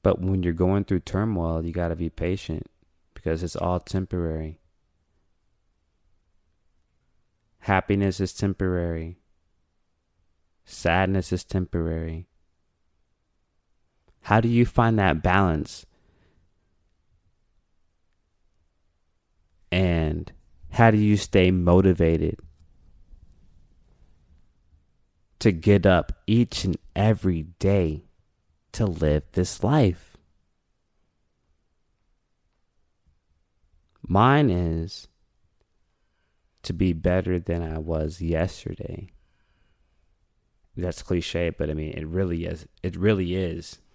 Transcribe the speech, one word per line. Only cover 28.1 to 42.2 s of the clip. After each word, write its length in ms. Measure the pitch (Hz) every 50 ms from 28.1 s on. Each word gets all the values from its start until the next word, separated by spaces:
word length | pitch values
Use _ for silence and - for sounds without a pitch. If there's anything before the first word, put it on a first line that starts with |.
| _ _ _ _ _ _ _ _ _ _ _ _ -
to 120 | - 117
live 380 | 98 82 82 80 76 73 78 - - -
this 300 | 90 92 - - - -
life? 540 | 104 143 156 123 95 87 - - - - _ _ _ _ _ _ _ _ _ _ _ _ _ _ _ _ _ _ _ _ _ _ _ _ _ _ _ _ _ _ _ _ _ _ _ _ _ _ _ _ _ _ _ _ _ _ _ _ _ _ _ _ _ _ _ _ _ _ _ _ _ _ _ _ _ _ _ _ _ _ _ _ _ _ _ _ _ -
Mine 420 | - 90 98 113 127 139 151 147 120
is 580 | 90 90 87 82 82 82 82 - - - - _ _ _ _ _ _ _ _ _ _ _ _ _ _ _ _ _ _ _ _ _ _ _ _ _ _ _ _ _ _ _ -
to 100 | - 95
be 200 | 80 95 92 85
better 460 | 80 - 90 90 95 90 92 92 87
than 220 | 85 - 87 85 85
I 160 | 80 80 80
was 420 | 78 82 82 78 78 78 80 -
yesterday. 880 | 85 82 82 80 85 - - - - - 87 - - - - - 95 - _ _ _ _ _ _ _ _ _ _ _ _ _ _ _ _ _ _ _ _ _ _ _ _ _ _ _ _ _ _ _ _ _
That's 260 | - 87 90 82 - -
cliche, 480 | - 90 87 - - - 85 87 82
but 180 | 78 - 76 76
I 40 | 76
mean, 200 | 78 78 78 -
it 100 | - 78
really 380 | 78 82 92